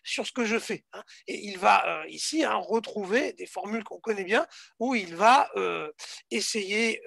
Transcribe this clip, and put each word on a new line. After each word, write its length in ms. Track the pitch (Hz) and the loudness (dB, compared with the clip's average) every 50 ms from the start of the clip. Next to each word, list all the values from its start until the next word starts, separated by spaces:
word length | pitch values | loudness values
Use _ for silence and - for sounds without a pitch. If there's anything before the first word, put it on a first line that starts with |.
| - | -10
sur 240 | - - 269 220 | -6 -6 -4 -6
ce 60 | - - | -4 -2
que 100 | 247 233 | -2 0
je 160 | 208 233 208 | 0 0 0
fais, 240 | - - 196 - _ _ | -2 -4 -6 -8 _ _
hein. 120 | - 202 - - - - _ | -18 -18 -18 -18 -20 -16 _
Et 120 | - - - 214 | -10 -10 -8 -8
il 120 | 202 190 | -10 -4
va, 440 | 185 196 208 196 190 - 170 165 160 | 2 4 6 6 6 4 2 -2 -4
euh, 60 | 156 156 | -6 -10
ici, 340 | 156 - - - 294 320 285 | -8 -6 -6 -2 0 2 2
hein, 120 | - 214 | 2 2
retrouver 760 | 196 175 - 214 233 214 - - 208 196 180 214 262 381 - - | 0 0 0 0 0 -2 -2 -6 -6 -2 0 2 2 2 0 -4
des 120 | - - | -8 -12
formules 400 | - - 185 190 202 220 190 202 | -10 -8 -8 -6 -4 -6 -6 -6
qu'on 160 | - 180 175 | -8 -12 -6
connaît 240 | - 226 208 196 190 | -4 -4 -2 -2 0
bien, 200 | 180 214 269 330 - - - - - _ - | 2 2 2 2 0 -6 -18 -20 -18 _ -4
où 140 | 226 262 254 | -2 0 0
il 220 | 220 185 170 165 | -2 -2 -4 0
va, 360 | 170 208 233 262 285 277 - 220 | 4 6 8 8 8 6 2 0
euh, 340 | 196 185 175 170 165 151 151 - - - - - - - _ | -2 0 0 -2 -2 -6 -8 -10 -12 -14 -14 -14 -16 -10 _
essayer, 680 | 233 214 - - - 220 190 185 208 214 233 226 - - - | -4 -2 -2 -2 -2 -2 -2 0 0 2 2 2 0 -2 -4